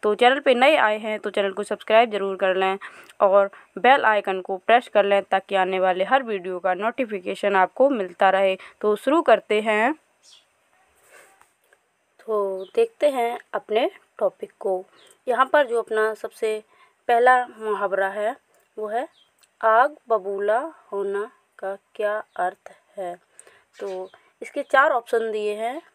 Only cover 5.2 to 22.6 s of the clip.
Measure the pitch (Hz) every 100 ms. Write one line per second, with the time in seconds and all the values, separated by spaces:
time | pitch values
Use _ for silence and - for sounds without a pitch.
5.2 | 190 190 - 196 185 190 185 185 185 262
6.2 | 247 202 180 180 185 180 214 233 247 208
7.2 | 185 196 202 196 180 - 269 262 185 180
8.2 | 190 190 196 190 - _ 214 208 - 311
9.2 | 311 220 - 214 220 208 226 311 _ _
10.2 | _ _ _ _ _ _ _ _ _ -
11.2 | - _ _ _ _ _ _ _ _ _
12.2 | - 214 196 190 190 - 233 _ 294 269
13.2 | 233 240 - 208 - 214 302 - _ -
14.2 | 202 - - _ - 185 190 _ _ _
15.2 | - 233 262 294 269 233 220 220 214 214
16.2 | 220 - 220 214 - _ _ _ - 233
17.2 | 247 254 247 226 220 202 202 190 190 202
18.2 | 208 277 _ _ _ - 214 220 302 _
19.2 | _ _ _ _ 226 220 269 302 _ 220
20.2 | 190 196 202 220 311 311 _ 202 202 202
21.2 | 220 _ _ - 190 196 _ _ 208 214
22.2 | - - 180 190